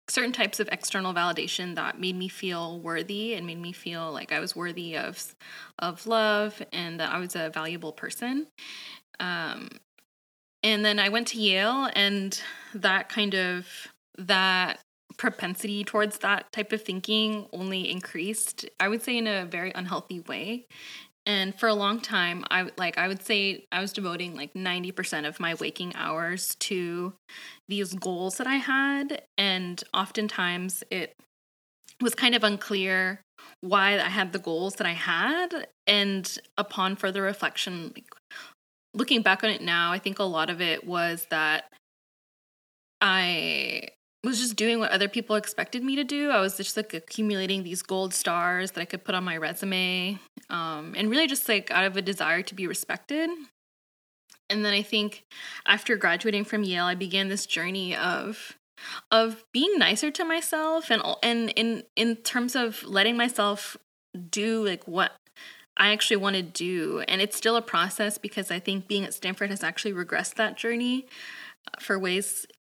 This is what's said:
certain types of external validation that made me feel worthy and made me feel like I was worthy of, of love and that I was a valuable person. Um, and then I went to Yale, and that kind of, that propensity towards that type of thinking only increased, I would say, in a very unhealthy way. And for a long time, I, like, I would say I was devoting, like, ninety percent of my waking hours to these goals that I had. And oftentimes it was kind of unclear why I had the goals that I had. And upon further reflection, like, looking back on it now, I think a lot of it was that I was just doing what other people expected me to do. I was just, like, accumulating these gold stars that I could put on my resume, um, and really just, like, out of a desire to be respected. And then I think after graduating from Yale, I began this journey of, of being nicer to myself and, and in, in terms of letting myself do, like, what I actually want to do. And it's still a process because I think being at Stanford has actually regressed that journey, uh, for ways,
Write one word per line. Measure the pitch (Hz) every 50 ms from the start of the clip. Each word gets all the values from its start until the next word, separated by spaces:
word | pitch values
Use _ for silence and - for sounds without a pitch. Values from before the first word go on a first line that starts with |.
| _ -
certain | - 254 247 240
types | 254 - 285 294 - -
of | 208 -
external | - - - - - 196 185 185 180
validation | 175 170 180 165 165 - 180 - - 180 180 170
that | 160 160 170 - -
made | 185 185 185
me | 185 185 190
feel | - - - 185 175 170 170 165 170 175
worthy | 165 165 165 165 170 185 202 202 214 226 226
and | 185 175
made | 170 165 170
me | 170 175 185
feel | - - 170 170 165 165 160
like | 147 - - -
I | 156 147
was | - 185 -
worthy | 170 175 175 170 175 170 165 160 151
of, | - - 185 - - - - _ - - - - - - - -
of | 170 175 170 - - 220
love | 226 220 214 214 208 208 214 214 208 - 202 - -
and | 170 175 170 165 165
that | 160 151 -
I | 175
was | 180 180 -
a | 180 160 160
valuable | 160 160 156 165 170 170 165 156
person. | 151 - - - - - 240 247 262 277 311 - _ - - - - - - - - - - _ - -
Um, | 180 180 175 170 165 - - - - - - - - _ _ _ _ _ _ _ _ _ _ _ _ _ _ _ -
and | 214 220 208 214
then | 214 208 208
I | 196 202
went | 208 233 233 233
to | - 226
Yale, | 214 202 190 190 196 220 254 269 269 233 -
and | - 202 202 202 202 190 196 - - - - - - - - -
that | 208 180 196 190 196 - -
kind | - 226 208 202 190
of, | 190 185 180 180 180 180 - - - - - - _ _ _ _ -
that | 190 175 202 185 190 190 185 185 185 165 - - - _ _ _ _ - - -
propensity | - 240 - - - 180 185 - - 208 208 202 202
towards | - - 214 208 208 208 -
that | - 196 202 185 - -
type | - 220 208 - 214
of | 214
thinking | 214 - 190 190 185 - 214 214 220 214 214 214 202 - -
only | 175 185 190 190 185 180 -
increased, | 175 180 180 - - 165 170 202 220 - - - - - - - - -
I | 185 202
would | 220 233
say, | - 262 247 233
in | 226 220
a | 208 190 180
very | 175 175 170 175 185 -
unhealthy | - 185 175 185 180 - - 185 175
way. | 165 - 131 98 147 202 233 247 240 - - - - - - - - - _ _ _
And | 208 208 196 190 190 196 -
for | - 226
a | 214
long | 208 202 202 214 233
time, | - - 220 190 175 175 175 180 - -
I, | - 185 185 - - -
like, | 180 170 - -
I | 175 185
would | 196 190
say | - - 220 202 196 196 180 - - -
I | - 180
was | 190 196 -
devoting, | 208 196 175 170 175 180 175 165
like, | 131 147 147 -
ninety | 185 185 185 180 180 180 180
percent | 185 - 190 - - 156 147
of | 147 151 -
my | 175 165 165
waking | - 160 151 - - 180 175 -
hours | - 160 156 156 160 165 170 180 185 - - - -
to | - - 202 180 180 170 170 175 175 190 185 _ _ - - - - - - - _ -
these | 202 202 196 185 185
goals | 185 - 185 185 170 185 185 - -
that | 254 262
I | 269
had. | 277 247 277 262 269 277 277 277 277 277 285 302 - - _ _ -
And | 196 196 190 185 180 180 175 - - - -
oftentimes | 190 190 190 - 220 208 208 - - 185 175 175 180 180 185 - - - -
it | 185 185 160 - - _ _ _ _ _ _ _ _ _ _ _ _ _ _ - - -
was | 247 233 -
kind | - 262 247 240
of | 233 214
unclear | 208 202 202 - - 208 196 190 190 190 185 185 185 190 202 - _ _ - - - - _
why | - 185 202 202 190 196 202 196
I | 147 180
had | 190 208 190 180
the | 175 -
goals | - 165 165 160 180 196 196
that | - 202 175
I | 170
had. | 170 - 180 170 165 190 247 302 349 359 349 339 302 - - _ _ _
And | - 208 208 202 202 196 190 175 - - - - - _ -
upon | 208 202 - 208 185 190 196
further | 196 - 190 185 202
reflection, | 196 190 202 - - 156 - - - 190 180 170 165 - -
like, | - - - - - _ _ - - - - - _ _ _ _ _ _ _ -
looking | 214 262 - 277 226
back | 214 196 190 196 -
on | 220
it | 202 -
now, | - 175 170 170 170 170
I | 175 196
think | - 196 190 -
a | 202
lot | 190 170 160 160 165
of | 175 165
it | 180 170 160 - -
was | 175 180 175 170 170 170 170 - -
that | 165 160 156 151 156 - - - - - _ _ _ _ _ _ _ _ _ _ _ _ _ _ _ _ _ _ _ _ _ _ _ _
I | 208 202 185 190 185 180 175 160 160 165 156 139 135 120 123 120 - - - _ _ _ _ _ -
was | 240 262 214
just | 254 240 214
doing | - 214 226 233 233
what | 220 -
other | - 185 202 196
people | - 233 220 - 214
expected | 214 214 - - - 185 - - 247 247
me | 269 269 277
to | 294
do. | 247 285 285 294 294
I | 262 208
was | 190 190 196 -
just, | 190 - -
like, | 220 214 - -
accumulating | 160 - - - - 214 214 208 190 190 180 190 196 185
these | 170 180 180
gold | - - 190 190 190 185 180
stars | - - 180 170 175 170 175 180 180 190 190
that | - 170
I | 170
could | - - 180 -
put | - 190
on | 180 185
my | 180 165 160
resume, | 156 151 175 - 202 196 185 185 185 180 180 185 180 185 202 190 - - _ - - -
um, | - 170 165 160 160 151 156 165 - -
and | 202 214
really | 233 294 330 262
just, | 277 - - -
like, | 220 196 190 -
out | - 175 190
of | 196 185
a | 196
desire | 190 185 196 - 170 - 190 185
to | 180 - 190
be | 190 185
respected. | 165 180 - - - 175 185 - - 277 311 330 330 349 330 285 - _ _ _ _ _ _ _ _ _ _ _ _ _ _ _ _ - _ _ -
And | 202 214 208
then | 208 202
I | 202
think | 202 - - 214 208 208 - - - _ - - - - - - - -
after | 196 208 - - 233
graduating | 196 190 175 170 180 - 220 208 202 208
from | - - 214 208
Yale, | 190 180 175 175
I | 180 180
began | 180 190 180 175 196 196 196
this | 196 196 -
journey | - - 170 165 180 190 196 185 180 -
of, | - - 180 175 135 - 202 220 - - - - - _ _ _ - - - - - - _
of | 220 226 226 226 220 - - _ -
being | 240 294 392 415 320
nicer | 196 170 202 214 302 302
to | 285 - 349
myself | 330 330 339 330 - - 311 311 311 320 330 320 -
and, | - 214 - - - -
and | - 233 233 233 226 220
in, | - - 226 233 226 - - - _
in | - 226 233 226
terms | 226 - - - 254 240 247 -
of | 269 240 226 214 - -
letting | - 196 196 196 220 240
myself | 233 240 240 247 - 208 202 202 202 - - - - - _ _ _ _ _ - 180 180 165
do, | - 208 208 226 226 226 214
like, | 202 180 175 - -
what | 165 185 185 - - - _ _ _ - - - - - - _ _ -
I | 190 208
actually | 214 214 - - 226 202
want | 190 202 196
to | 185
do. | 180 165 175 - 170 180 185 170 156 156 151 151 - -
And | 185 190
it's | 196 208 - -
still | - 226 226
a | 233
process | 226 - - 170 170 190 - - 208 208 214 -
because | - 202 - 214 190 -
I | 175 180
think | 180 208 196 196 185 -
being | 208 202 190
at | - -
Stanford | - - 185 196 - 202 202
has | 196 202 -
actually | 165 165 - - 214 196
regressed | 175 175 170 165 165 180 - -
that | - 220 208 196 -
journey, | - 226 233 233 247 247 247 262 262 - - - - - - - - - - - _ -
uh, | - -
for | - - 202 190
ways, | 185 180 180 190 202 - - - - - - _